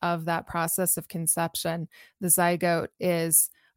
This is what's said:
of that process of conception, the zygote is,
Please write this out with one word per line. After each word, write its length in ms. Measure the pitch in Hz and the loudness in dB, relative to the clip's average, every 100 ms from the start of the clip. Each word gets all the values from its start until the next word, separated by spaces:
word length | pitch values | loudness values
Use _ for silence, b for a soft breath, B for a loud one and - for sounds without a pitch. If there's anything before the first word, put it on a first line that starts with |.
of 240 | 180 170 160 | -2 -2 -2
that 220 | 165 - | -4 -4
process 500 | 170 165 - 175 - | -4 -2 0 0 -2
of 100 | - | -4
conception, 800 | 170 160 - 165 - - 165 165 B B _ | -6 -2 0 -2 -2 -4 -4 -8 B B _
the 80 | 180 | 0
zygote 600 | - 175 175 175 170 - - | 2 4 2 2 0 -2 -4
is, 500 | 180 170 165 160 - b b | 0 0 2 2 2 b b